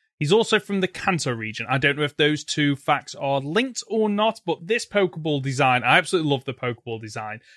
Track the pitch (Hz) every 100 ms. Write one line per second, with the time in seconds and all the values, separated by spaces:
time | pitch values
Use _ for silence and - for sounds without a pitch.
0 | _ - 147 214 220 214 - 196 180 -
1 | - 170 135 117 110 107 113 135 143 139
2 | 147 - 151 147 - - 143 139 - 139
3 | - - 139 139 139 190 262 233 - 220
4 | 214 202 220 214 - 156 170 226 - 202
5 | 185 165 156 143 135 131 131 123 120 165
6 | 160 180 156 135 - 123 123 120 123 113
7 | 110 113 107 110 -